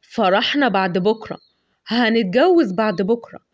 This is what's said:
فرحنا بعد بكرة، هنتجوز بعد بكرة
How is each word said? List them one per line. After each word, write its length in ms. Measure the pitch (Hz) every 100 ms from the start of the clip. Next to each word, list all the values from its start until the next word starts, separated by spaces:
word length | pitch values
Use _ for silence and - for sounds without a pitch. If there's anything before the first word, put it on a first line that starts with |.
فرحنا 640 | _ - 196 196 - 285 262
بعد 300 | 196 190 180
بكرة، 400 | 180 220 - - _ _ _ _ -
هنتجوز 840 | 226 226 226 202 208 339 339 247
بعد 300 | 185 214 170
بكرة 380 | 190 233 - - _